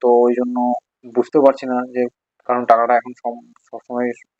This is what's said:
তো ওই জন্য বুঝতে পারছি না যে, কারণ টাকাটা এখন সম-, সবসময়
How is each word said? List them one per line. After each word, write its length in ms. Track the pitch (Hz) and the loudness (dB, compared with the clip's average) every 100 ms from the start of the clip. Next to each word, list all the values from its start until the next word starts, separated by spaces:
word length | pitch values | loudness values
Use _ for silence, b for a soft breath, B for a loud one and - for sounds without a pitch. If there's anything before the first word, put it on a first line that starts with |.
তো 80 | 123 | 2
ওই 240 | 120 123 | 4 4
জন্য 240 | 120 123 123 123 120 - _ 123 | 0 -4 -4 -4 -4 -10 _ -8
বুঝতে 240 | 120 - 156 | -4 -2 2
পারছি 280 | 139 135 131 | 2 2 -2
না 100 | 127 127 | -6 -4
যে, 120 | 123 120 - _ _ | -4 -6 -8 _ _
কারণ 200 | - 123 | -4 -2
টাকাটা 300 | 120 117 117 120 | 2 2 4 0
এখন 160 | 123 | -2
সম-, 400 | 123 123 120 120 _ _ | -10 -12 -12 -16 _ _
সবসময় 420 | 117 - 123 123 117 _ | -18 -10 -6 -6 -8 _